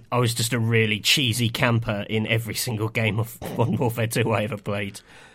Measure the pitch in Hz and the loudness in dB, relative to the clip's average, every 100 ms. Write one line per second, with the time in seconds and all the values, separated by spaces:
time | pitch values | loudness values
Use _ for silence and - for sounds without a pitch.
0 | - 123 120 117 113 123 113 117 110 107 | -2 0 2 0 -2 0 2 4 4 2
1 | - - 123 110 113 - 127 117 113 101 | 2 2 2 2 0 2 2 2 0 -4
2 | 101 110 107 113 113 - - 113 110 117 | -2 -2 0 0 0 -4 -4 -2 -4 0
3 | 113 107 107 - - - 117 113 123 117 | 0 0 -4 -6 -8 -2 0 2 0 0
4 | 113 127 113 107 104 104 - 101 98 95 | -2 0 2 2 0 -4 -4 -4 -4 -8
5 | - - - | -20 -20 -20